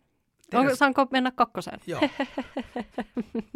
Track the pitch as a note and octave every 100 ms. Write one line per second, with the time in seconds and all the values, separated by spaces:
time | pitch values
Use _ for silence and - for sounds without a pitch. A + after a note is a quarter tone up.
0 | _ _ _ _ _ A#3 C#4 C4 C#4+ B3+
1 | C4+ C4 B3+ B3+ A#3 - - - - E3
2 | C#4+ - C4+ - B3 - A3+ B3 G#3+ -
3 | G#3+ - - A#3 -